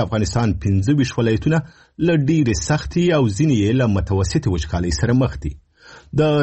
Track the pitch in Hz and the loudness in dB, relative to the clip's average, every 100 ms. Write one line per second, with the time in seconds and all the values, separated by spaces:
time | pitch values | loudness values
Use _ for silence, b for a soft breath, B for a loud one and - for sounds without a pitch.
0 | 104 110 101 120 113 92 104 98 98 147 | 0 -2 -2 0 0 0 0 0 2 0
1 | 127 - 117 110 151 160 - B B B | 0 0 0 0 0 -2 -2 B B B
2 | 170 160 135 160 127 - - 151 - 170 | 0 2 2 2 2 0 -2 -4 -2 0
3 | 175 156 117 98 156 113 101 127 120 95 | 2 2 2 0 0 2 2 2 2 0
4 | - 95 92 156 - 90 - 87 87 - | 0 0 0 0 -2 -2 -2 -4 -2 -2
5 | - 127 127 - 76 - _ B B B | 0 2 0 -4 -10 -12 _ B B B
6 | B 139 151 147 | B -2 0 2